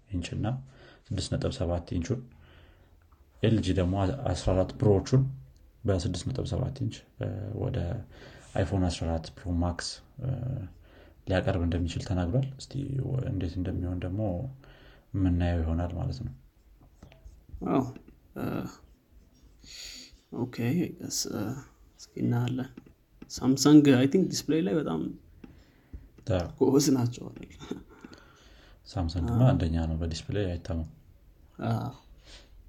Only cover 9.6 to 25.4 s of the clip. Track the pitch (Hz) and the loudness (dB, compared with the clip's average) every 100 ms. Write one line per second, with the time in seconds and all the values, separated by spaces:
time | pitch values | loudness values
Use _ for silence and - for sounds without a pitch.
9.6 | 87 85 - - - - - - - - | 0 -2 -8 -12 -16 -8 -4 -4 -4 -4
10.6 | 92 - - - - - - 92 92 90 | -8 -14 -20 -20 -20 -12 -2 0 2 2
11.6 | 85 87 90 - - 90 85 127 135 - | 2 0 -2 -4 -2 0 0 0 -2 -6
12.6 | - 135 - 135 - - - 95 85 92 | -10 -6 -4 -4 -2 -2 -2 -2 -2 -2
13.6 | 87 87 90 90 90 98 107 87 - - | -4 -2 -2 -4 -4 -2 -2 -2 -6 -10
14.6 | - - - - _ 101 90 87 87 85 | -20 -20 -20 -20 _ 0 2 4 2 2
15.6 | 80 82 85 87 85 87 - - - _ | 2 0 -2 -2 -4 -4 -8 -12 -20 _
16.6 | _ - - - - - - - - - | _ -20 -20 -20 -20 -20 -20 -20 -16 -6
17.6 | - - 120 - - - - - - - | 0 0 0 -6 -18 -20 -14 -8 -6 -4
18.6 | - - - - _ - - _ - - | -8 -12 -20 -20 _ -20 -20 _ -20 -20
19.6 | - - - - - - _ - 120 - | -20 -18 -16 -18 -20 -20 _ -6 -6 -2
20.6 | 117 175 - - - - - - 101 131 | 0 0 0 -4 -8 -6 -4 -4 -4 -6
21.6 | - - - - - - 120 120 123 127 | -12 -20 -20 -20 -14 -4 0 2 0 -2
22.6 | 123 - - - _ - - - 127 131 | -6 -12 -20 -20 _ -20 -16 -2 2 2
23.6 | 147 151 143 123 139 190 170 - - 156 | 8 10 10 8 6 4 2 -2 0 0
24.6 | 185 175 135 160 - - - - | 2 0 0 -2 -4 -8 -18 -20